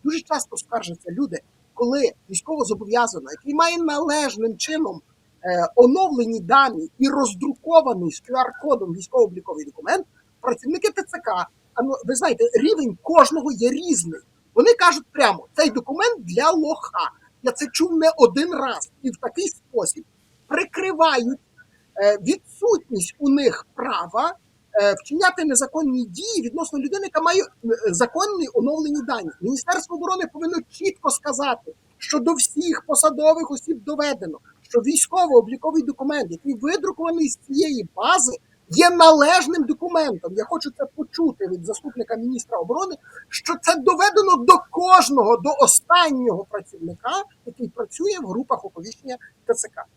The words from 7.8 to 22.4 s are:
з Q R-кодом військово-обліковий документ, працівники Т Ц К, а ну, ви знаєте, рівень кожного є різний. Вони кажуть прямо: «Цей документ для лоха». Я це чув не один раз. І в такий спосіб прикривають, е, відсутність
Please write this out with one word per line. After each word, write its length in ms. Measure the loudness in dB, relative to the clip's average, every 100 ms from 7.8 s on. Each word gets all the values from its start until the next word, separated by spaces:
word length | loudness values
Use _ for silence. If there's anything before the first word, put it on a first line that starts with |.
| 4 -2 -4
з 100 | -8
Q 120 | -6
R-кодом 580 | -2 -2 -4 -2 -2 -2
військово-обліковий 720 | -10 -2 2 2 0 -12 -12
документ, 420 | -12 -12 -2 -2 -4 _ _ _
працівники 500 | -6 -4 -4 -2 -2
Т 120 | -4
Ц 160 | -10 -10
К, 220 | -6 -4 -6 _ _
а 80 | -6
ну, 120 | -4 -4
ви 100 | -4
знаєте, 300 | -2 0 2 2
рівень 440 | 2 2 0 -2 -6
кожного 500 | 2 6 6 2 -4
є 180 | 0 0
різний. 500 | -2 -2 -4 -4 -10 _ _ _
Вони 180 | 4 6
кажуть 320 | 6 4 2 -8
прямо: 340 | 2 2 2 -6 0
«Цей 140 | 0
документ 540 | 0 -6 -2 0 -2
для 260 | -4 0 2
лоха». 600 | 2 -2 -4 -6 -6 -6 _ _ _
Я 100 | -6
це 140 | -4 -8
чув 200 | -2 0 4
не 140 | 2 6
один 340 | 6 6 -4
раз. 360 | -4 -6 -8 -12 _
І 80 | -10
в 60 | -8
такий 320 | -8 -6 -6
спосіб 560 | -8 _ -4 -4 -6 -14 _ _ _ _
прикривають, 920 | -6 -4 -6 -6 2 2 2 -2 -6 _ _ _ _ _ 0
е, 160 | 2 2
відсутність 920 | -2 -4